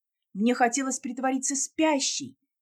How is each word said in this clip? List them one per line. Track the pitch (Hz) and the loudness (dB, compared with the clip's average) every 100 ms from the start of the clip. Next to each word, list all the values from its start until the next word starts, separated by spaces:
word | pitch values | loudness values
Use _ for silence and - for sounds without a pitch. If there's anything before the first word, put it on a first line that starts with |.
| _ _ _ | _ _ _
Мне | 190 226 247 | 0 2 4
хотелось | 240 254 269 254 | 2 2 -2 -4
притвориться | - 247 262 262 269 269 | -6 -4 -2 0 -2 -4
спящей | - - 320 285 269 - - - _ _ | -4 0 2 2 0 -4 -8 -14 _ _